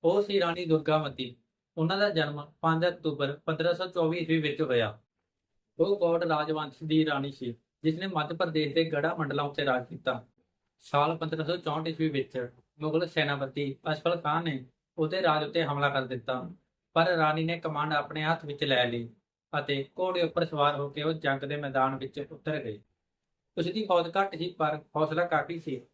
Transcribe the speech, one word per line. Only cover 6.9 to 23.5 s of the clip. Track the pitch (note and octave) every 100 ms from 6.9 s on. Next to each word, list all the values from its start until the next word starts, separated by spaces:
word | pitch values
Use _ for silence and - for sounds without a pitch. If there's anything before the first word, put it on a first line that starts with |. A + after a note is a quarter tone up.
| D#3 D#3
ਰਾਣੀ | C#3 C#3
ਸੀ, | C3+ B2 A#2 _ _
ਜਿਸ | D#3 D#3+
ਨੇ | F#3+
ਮੱਧ | F3 D3
ਪ੍ਰਦੇਸ਼ | E3 F3 D#3 D3
ਦੇ | D#3+
ਗੜਾ | D#3+ D3 D#3+
ਮੰਡਲਾਂ | E3+ D3 C#3+
ਉੱਤੇ | C#3+ C#3+
ਰਾਜ | C#3 B2+ B2
ਕੀਤਾ। | - - A#2 - _ _ _ _ _
ਸਾਲ | - C#3+ D3 E3
ਪੰਦਰਾਂ | D#3+ D#3+
ਸੌ | D3+ F3+
ਚੌਂਹਠ | - D#3 D#3+
ਈਸਵੀ | D#3+ D#3+
ਵਿੱਚ | C#3 C3 C3 A#2+ - _ _
ਮੁਗਲ | D3+ D#3 E3+
ਸੈਨਾਪਤੀ | D#3+ D3 C#3+ C3+ C#3 C#3+ C3+ -
ਅਸ਼ਫਲ | D3+ E3+ F3
ਖਾਨ | D3+ D#3
ਨੇ | E3+ C3+ B2+ _ _ -
ਉਹਦੇ | D#3 F#3
ਰਾਜ | F3+ D#3
ਉੱਤੇ | D3+ E3
ਹਮਲਾ | D3+ C#3+ C#3+
ਕਰ | C#3+ B2+
ਦਿੱਤਾ, | B2+ - B2+ F3 F3+ _ _ _ -
ਪਰ | E3 E3+
ਰਾਣੀ | D#3 D#3
ਨੇ | D#3+ E3+
ਕਮਾਂਡ | E3 D3+ D3+
ਆਪਣੇ | D3 C#3+ D#3
ਹੱਥ | D#3 E3
ਵਿੱਚ | D3 C#3+
ਲੈ | C#3+ B2+
ਲਈ | A#2+ A#2+ A#2 - _ _ _
ਅਤੇ | D3+ C#3 C#3 C3+ -
ਘੋੜੇ | F#3 F3+
ਉੱਪਰ | E3 E3+
ਸਵਾਰ | D#3+ D3+ C#3+ C#3+
ਹੋ | C#3+
ਕੇ | C#3
ਉਹ | D3+
ਜੰਗ | D#3+ D3 C3+
ਦੇ | C#3 D3
ਮੈਦਾਨ | C#3+ C3+ C3 C3+
ਵਿੱਚ | C3 -
ਉਤਰ | C#3 D#3+ - D3+
ਗਈ। | A#2 G#2+ _ _ _ _ _ _ _